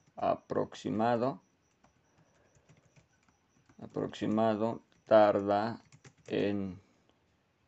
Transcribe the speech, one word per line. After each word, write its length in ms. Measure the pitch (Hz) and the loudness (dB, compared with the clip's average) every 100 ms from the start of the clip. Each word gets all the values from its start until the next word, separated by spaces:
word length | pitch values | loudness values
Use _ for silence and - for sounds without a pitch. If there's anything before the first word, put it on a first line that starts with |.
| _ - | _ -4
aproximado, 1200 | - - - 104 101 - 107 104 120 120 127 180 _ _ _ _ _ _ _ _ _ _ _ _ _ - _ _ _ _ _ _ _ _ _ - | -2 -2 -4 -4 -4 -8 -6 -2 0 0 -2 -6 _ _ _ _ _ _ _ _ _ _ _ _ _ -20 _ _ _ _ _ _ _ _ _ -20
aproximado 1000 | - - 98 - 104 107 113 104 113 - _ _ - | -10 -6 -6 -4 -2 0 0 0 -2 -6 _ _ 4
tarda 720 | 110 104 104 101 101 113 110 - - - _ - | 6 6 4 0 0 -2 -8 -16 -20 -20 _ -6
en 520 | 107 101 101 98 95 _ _ _ _ _ _ _ _ | -2 -2 -2 -6 -10 _ _ _ _ _ _ _ _